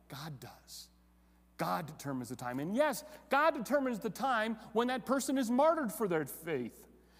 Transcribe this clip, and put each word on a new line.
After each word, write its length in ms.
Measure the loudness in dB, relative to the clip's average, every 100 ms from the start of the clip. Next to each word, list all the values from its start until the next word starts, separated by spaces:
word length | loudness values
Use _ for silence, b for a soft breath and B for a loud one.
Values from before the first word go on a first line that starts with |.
| -16
God 300 | -14 -12 -12
does. 480 | -14 -18 -18 -18 -18 _ _ b b b b -6
God 300 | -2 -2 -4
determines 420 | -8 -6 -6 -6
the 80 | -8
time. 220 | -6 -4
And 160 | -2
yes, 300 | 2 2 0 B B B
God 240 | 4 4
determines 460 | 2 0 0 0 -2
the 100 | -4
time 460 | -2 0 0 0 -4 B
when 160 | 2 2
that 180 | 0 0
person 320 | 0 2 2
is 120 | 4
martyred 420 | 6 6 6 0
for 160 | -2 0
their 180 | 2 0
faith. 600 | -6 -4 -2 -4 -8 -20 -20 b